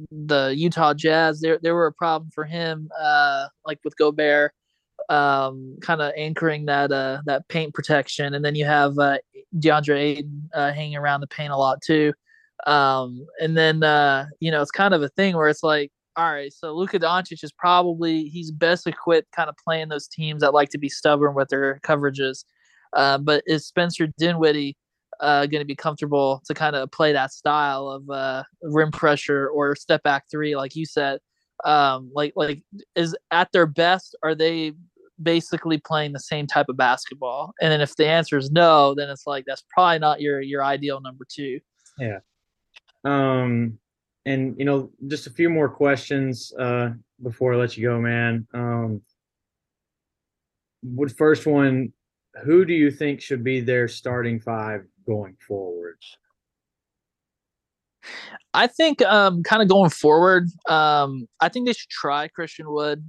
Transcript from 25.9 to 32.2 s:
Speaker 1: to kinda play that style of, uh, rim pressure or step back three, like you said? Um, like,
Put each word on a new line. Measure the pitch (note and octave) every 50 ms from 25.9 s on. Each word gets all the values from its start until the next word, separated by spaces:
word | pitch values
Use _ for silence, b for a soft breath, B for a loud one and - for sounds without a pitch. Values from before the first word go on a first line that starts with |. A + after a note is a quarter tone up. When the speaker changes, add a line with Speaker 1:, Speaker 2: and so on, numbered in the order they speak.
| D3 - D#3 D3 C#3+ C#3 C#3 C3+ C3+ C3+ -
Speaker 1:
to | - D#3+
kinda | - D#3+ D3+ D3 C#3 C3+ D3+
play | - - D#3+ D3+ D3
that | C#3 C3 C3
style | - - - D3 D3 D3+ D3 C#3+ C#3 C3+ C#3 C#3
of, | C3+ C#3 C#3 C#3
uh, | C#3 C3+ C3+ C3+ C3 C3+ C3+ - _ _
rim | - D#3 D3+ D#3 D#3+ D#3
pressure | D3+ - - D3+ D3 C#3+ - - C#3+ C#3+ C#3 C3+
or | D3+ D3 C#3+ C#3+ C#3+
step | - - - D#3+ D3+ -
back | D3 C#3 C3+ - _
three, | - D3+ D3+ D3+ D3
like | C#3 C#3 C3 C3
you | D#3 D#3+
said? | - - D3+ C#3+ C#3 C3+ D3 - _ _ _ _ _ _ - -
Um, | D3+ D3+ D3 C#3+ C#3 C3 C3 C3 B2 C3+
like, | D3